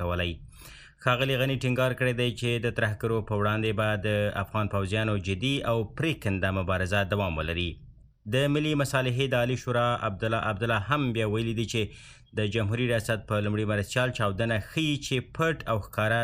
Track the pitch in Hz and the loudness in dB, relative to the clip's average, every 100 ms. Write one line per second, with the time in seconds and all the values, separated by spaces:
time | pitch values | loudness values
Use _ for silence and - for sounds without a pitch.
0 | 87 87 87 80 - - - - - - | -2 0 -2 -4 -12 -20 -20 -20 -20 -4
1 | 127 123 135 127 131 131 127 123 127 123 | 0 2 2 2 0 0 0 2 2 2
2 | 127 120 120 104 123 117 117 113 110 101 | 0 2 0 0 -2 0 0 0 0 0
3 | 113 113 104 107 104 110 110 104 107 104 | 0 0 0 0 2 2 0 0 0 0
4 | 107 104 104 101 95 110 101 101 95 107 | 0 2 0 -2 -2 -2 0 0 0 0
5 | 110 104 87 95 131 139 - 117 104 - | 0 0 -2 -2 0 0 0 0 -2 -2
6 | 160 - 104 95 95 95 90 92 92 101 | -2 0 0 0 2 0 0 0 2 2
7 | 95 101 95 78 78 82 87 - - - | 2 0 0 -2 -2 -2 -4 -6 -14 -20
8 | - _ 107 127 143 147 151 147 131 135 | -20 _ -2 0 2 2 2 2 2 2
9 | 127 123 135 123 120 127 - 120 120 120 | 0 0 2 2 2 0 0 2 2 2
10 | 113 95 113 113 107 98 117 113 101 147 | -2 -2 0 0 0 0 0 0 0 0
11 | 131 113 107 110 113 113 110 113 104 - | 2 2 0 0 0 -2 0 0 -2 -6
12 | - - - 110 107 113 101 117 123 117 | -20 -20 -8 -2 0 0 0 0 2 0
13 | 110 113 - 107 104 104 107 104 95 123 | 0 -2 0 0 2 0 0 0 0 0
14 | 127 120 104 95 113 110 - 165 156 143 | 0 0 0 0 0 0 -2 -2 0 0
15 | - 131 - - 160 151 - 110 - - | -2 -2 -2 0 0 0 -2 -2 -2 0
16 | 107 117 | 2 2